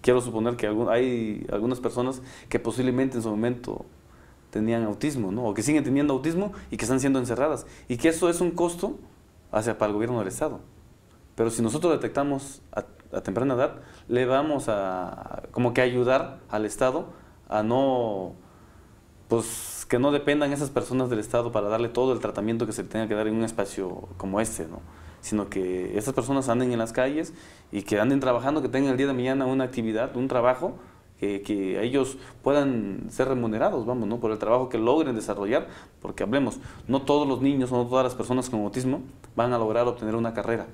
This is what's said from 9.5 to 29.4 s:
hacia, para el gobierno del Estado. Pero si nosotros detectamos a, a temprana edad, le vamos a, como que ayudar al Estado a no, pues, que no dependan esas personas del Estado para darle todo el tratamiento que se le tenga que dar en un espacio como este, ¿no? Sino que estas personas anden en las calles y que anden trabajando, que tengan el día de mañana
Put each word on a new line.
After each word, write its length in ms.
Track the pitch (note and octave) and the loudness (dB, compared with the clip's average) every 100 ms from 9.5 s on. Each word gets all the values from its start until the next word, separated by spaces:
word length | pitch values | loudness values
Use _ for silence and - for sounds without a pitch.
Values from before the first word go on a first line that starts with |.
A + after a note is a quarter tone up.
hacia, 260 | G#2+ A2+ A2 | -2 0 2
para 120 | G#2+ | 2
el 40 | |
gobierno 240 | G#2 A#2 B2 | 2 0 0
del 80 | F#2+ | -2
Estado. 340 | - D#3 G#2 - - - - - - - - | -2 -4 -4 -14 -20 -20 -20 -20 -20 -20 0
Pero 140 | A#2 | 0
si 120 | A2+ | 2
nosotros 300 | A2+ C#3 E3+ | 0 2 2
detectamos 680 | D3 A#2 B2 C#3+ C#3 - - - | 2 0 0 0 -2 -6 -16 -8
a, 140 | - - - - | -8 -8 -12 -10
a 80 | - | -8
temprana 340 | - G2 C3 | -2 0 0
edad, 220 | B2 C3+ - - - - | 2 0 -2 -18 -20 -2
le 160 | B2 | 0
vamos 400 | B2+ C3 D3+ C#3+ B2+ | 4 2 2 -2 0
a, 760 | G#2 G2 F#2 F2+ - - - - | -2 0 -4 -6 -8 -12 -12 -8
como 200 | - B2 | 0 2
que 100 | B2 | 4
ayudar 580 | B2+ B2 B2 C3 E3 - - | 2 4 4 2 2 -10 -6
al 160 | G#2+ | -2
Estado 460 | G#2+ - C3 C#3 - - - - - | -2 0 0 0 -6 -14 -20 -20 -4
a 140 | A2 | -2
no, 680 | G#2+ B2+ C3+ B2+ A#2 G2 F#2 - - - - - - - - - - | 2 2 4 2 0 -2 -6 -10 -20 -20 -20 -20 -20 -20 -20 -20 0
pues, 580 | A2+ A2 - - - - | 0 0 -6 -10 -10 0
que 100 | B2 | 2
no 120 | C#3 | 4
dependan 420 | C#3+ C#3+ D3 D3 | 2 2 2 2
esas 180 | C#3+ C#3+ | 0 0
personas 400 | B2 A#2 B2+ B2+ | -2 0 0 0
del 100 | A#2 | 0
Estado 320 | G#2 A#2+ A#2 | 0 0 2
para 160 | A2+ G2+ | 0 0
darle 220 | A2 A#2 | 0 0
todo 240 | A#2 B2+ | 2 2
el 60 | A#2+ | 2
tratamiento 460 | G#2+ G2+ G#2 A2+ A2+ | -2 -2 -2 0 -2
que 60 | |
se 100 | G#2+ | -4
le 60 | F#2 | -4
tenga 180 | A2 G#2+ | -4 -2
que 80 | |
dar 140 | G#2+ G#2+ | 0 0
en 60 | A2 | 0
un 80 | |
espacio 640 | A2+ - G2 - F#2 F#2 G2 - | -2 -2 -4 -2 -6 -6 -12 -8
como 240 | F#2+ G2 | -4 0
este, 260 | A2+ - D#2+ | -2 -4 -8
¿no? 140 | E2+ - - - - | -10 -16 -18 -20 -16
Sino 260 | - G#2+ G2 | -4 -2 -2
que 500 | - F#2 F#2 F#2 G2+ | -2 -2 -2 -2 -2
estas 160 | A#2 | -2
personas 340 | C3 A#2+ C#3 C3 | -2 0 -2 2
anden 220 | A#2 B2+ | 2 2
en 80 | A#2 | 0
las 140 | A2+ | -2
calles 420 | - B2+ D3 E3+ - - - - | 0 0 0 -6 -10 -20 -20 -8
y 100 | G2+ | -8
que 160 | G2 G#2 | 0 2
anden 220 | A2+ C#3 | 4 4
trabajando, 420 | C3 A#2+ C3 D#3 | 2 2 2 0
que 60 | B2+ | 0
tengan 240 | C3 C#3 | 0 2
el 40 | B2+ | 2
día 120 | C#3 | 2
de 40 | |
mañana 320 | B2+ B2+ C3+ | 0 0 0